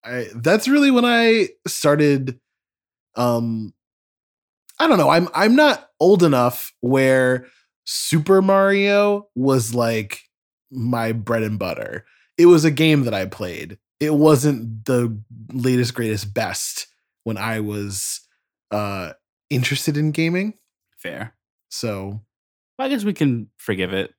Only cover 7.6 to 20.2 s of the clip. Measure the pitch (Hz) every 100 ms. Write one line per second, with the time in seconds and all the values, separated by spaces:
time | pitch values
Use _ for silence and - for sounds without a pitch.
7.6 | _ _ - - - 160 156 190 190 196
8.6 | 196 196 202 202 202 202 208 - 135 135
9.6 | 113 120 117 113 101 - _ _ _ _
10.6 | _ 131 117 123 113 113 107 117 110 107
11.6 | 95 80 55 - _ _ _ - 175 170
12.6 | 156 143 160 151 127 101 95 - 90 78
13.6 | 78 98 _ _ 151 151 151 147 147 131
14.6 | 113 110 110 123 120 107 110 117 110 131
15.6 | 123 123 120 - 113 104 101 101 104 90
16.6 | - - - _ _ _ 113 107 110 110
17.6 | 104 104 101 98 - - _ _ _ _
18.6 | _ 104 101 98 87 - _ _ _ 139
19.6 | 127 139 - 147 151 151